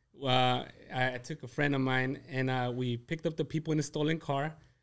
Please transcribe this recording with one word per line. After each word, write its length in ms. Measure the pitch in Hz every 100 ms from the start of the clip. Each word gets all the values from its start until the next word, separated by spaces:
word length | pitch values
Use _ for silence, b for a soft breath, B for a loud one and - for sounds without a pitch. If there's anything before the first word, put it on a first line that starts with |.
| b -
Uh, 420 | 135 127 127 123 - - -
I, 200 | 127 127
I 40 | 123
took 240 | - 156
a 60 | 120
friend 260 | - 143
of 60 | 139
mine, 380 | 131 131 131 139 -
and, 200 | 131 131
uh, 240 | 131 123
we 220 | 123 127 120
picked 300 | - 160 170
up 100 | 160
the 80 |
people 280 | 147 160 160
in 60 | 151
a 20 |
stolen 360 | 147 151 151 160
car. 360 | - 139 151 156 b b